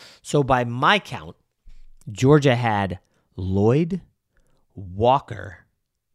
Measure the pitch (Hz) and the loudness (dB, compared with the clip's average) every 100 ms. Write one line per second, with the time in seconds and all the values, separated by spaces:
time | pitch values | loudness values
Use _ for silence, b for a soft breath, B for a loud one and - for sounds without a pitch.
0 | B B - 147 131 127 120 123 156 202 | B B -4 -2 2 0 0 0 2 2
1 | - 110 80 - _ _ - - - - | -2 -12 -12 -20 _ _ -20 -20 -20 -20
2 | - 101 127 151 139 120 117 104 98 90 | -16 0 4 6 4 2 0 0 -2 -6
3 | _ _ _ - 92 95 107 139 170 185 | _ _ _ -10 -4 0 2 2 0 -6
4 | - _ _ _ _ _ _ - 92 95 | -10 _ _ _ _ _ _ -18 -12 0
5 | 117 139 - 104 95 90 _ _ _ _ | 2 2 -2 -14 -16 -18 _ _ _ _
6 | _ | _